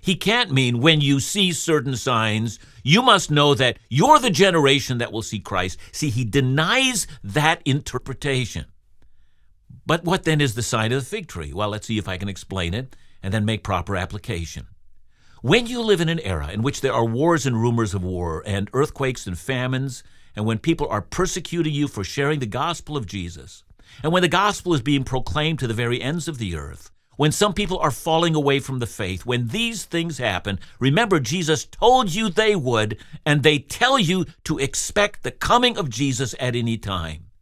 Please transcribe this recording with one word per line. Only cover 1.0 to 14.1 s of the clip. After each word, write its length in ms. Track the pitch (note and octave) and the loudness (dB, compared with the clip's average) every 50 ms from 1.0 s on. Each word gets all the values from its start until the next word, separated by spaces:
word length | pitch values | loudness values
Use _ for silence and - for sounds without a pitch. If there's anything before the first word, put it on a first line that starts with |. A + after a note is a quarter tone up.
you 180 | D3 C#3 C#3+ C3+ | 4 4 2 2
see 320 | - - - G#3 G3 F3+ | 0 -2 0 2 2 2
certain 440 | E3+ - - - D#3+ D3+ B2+ C#3 C3 | 2 -2 0 2 2 2 2 0 -6
signs, 640 | A#2 - C#3+ B2+ A2+ A2 A2 G#2+ A2 A2 A#2 G#2 - - - - - - | -4 -2 0 2 2 2 2 0 0 -2 -2 -6 -8 -16 -20 -20 -10 2
you 180 | - D#3 G#3+ | 4 4 6
must 280 | B3+ B3+ A3 F#3+ - - | 8 6 6 6 4 2
know 240 | D3 D3 D3 D3 C#3+ | 2 4 6 6 4
that 240 | A2+ C3+ B2 A2 - _ _ | 4 4 0 0 -2 _ _
you're 300 | A2+ C3 G3 C4 D#4 D4+ | 0 2 4 6 4 4
the 100 | B3+ B3+ | 4 2
generation 680 | F3+ C3 F#3+ G3 F3+ E3 D3 C3+ C#3 C#3 - - C3 A#2+ | 2 4 4 4 4 4 4 4 4 2 0 -2 -4 -4
that 140 | A#2 A2 | -4 -4
will 100 | - A2 | -6 -8
see 180 | A2 - - G#2 | -6 -6 -8 -8
Christ." 380 | - - - F#2 F2+ F#2 - - - - | -8 -4 -4 -2 -2 -2 -4 -8 -14 -16
See, 180 | - - - D3+ | -8 -4 -4 -2
he 140 | A2 A#2+ C3 | -2 -2 -4
denies 840 | A2 F#2 C#3 C3+ B2+ C3 C#3+ D#3+ F3+ A3 B3+ C4+ C4 B3+ G3+ - - - - | 0 0 2 2 2 2 0 0 2 2 2 2 0 0 -2 -4 -6 -10 -14
that 400 | - G#2 F#2+ D3+ D3 D#3 E3+ F3 - | -12 -4 -2 0 2 2 2 2 0
interpretation. 1000 | C#3+ C3+ D3+ B2+ - - B2+ - - C3 - - C#3+ C3+ B2+ B2+ - - E2 D2+ - - - _ _ - - - - - - - - _ _ _ _ _ _ _ _ - - - | -2 -2 0 -2 -4 -8 -8 -8 -8 -12 -6 -4 -2 -2 -2 -2 -4 -6 -10 -10 -12 -16 -20 _ _ -20 -20 -20 -20 -20 -20 -20 -20 _ _ _ _ _ _ _ _ -20 -18 -2
But 200 | - D3+ E3 E3 | -2 -2 0 2
what 180 | F3 F3+ F#3 - | 0 0 0 2
then 180 | E3 D#3 D3+ | 2 2 4
is 140 | D3 C3+ G#2+ | 4 2 2
the 80 | A#2 A#2 | -2 -4
sign 300 | - - A#2 G#2+ A2 A#2+ | -2 0 0 0 2 0
of 80 | C#3 | 0
the 80 | C3+ - | -2 -4
fig 180 | - G#3 F3+ - | -8 -10 -10 -8
tree? 240 | - F#2 D#2 C#2+ C#2 | -10 -10 -10 -8 -6
Well, 160 | F2 G#2 G#2 | -4 -4 -4
let's 180 | G#2 G#2+ - - | -4 -6 -6 -4
see 100 | A#2 G#2+ | -4 -4
if 100 | G2 - | -2 -4
I 100 | F#2 F2+ | -6 -6
can 120 | F#2+ G2+ | -6 -8
explain 440 | G2 - - - G2 F#2+ F2 E2+ F2 | -8 -10 -12 -8 -4 -4 -2 -2 -2
it 220 | A2 C3 C3 - - - - - - | -4 -6 -8 -14 -20 -20 -20 -20 -10
and 120 | - G2 F#2+ | -8 -4 -2
then 120 | A2 G#2 | 0 0
make 180 | G#2+ A2 G#2 - | 0 -2 -2 -2
proper 340 | - G2+ F2 E2+ - G2+ F#2 | -2 -2 -2 -2 -2 -4 -4
application. 720 | F2+ F2 | -4 -6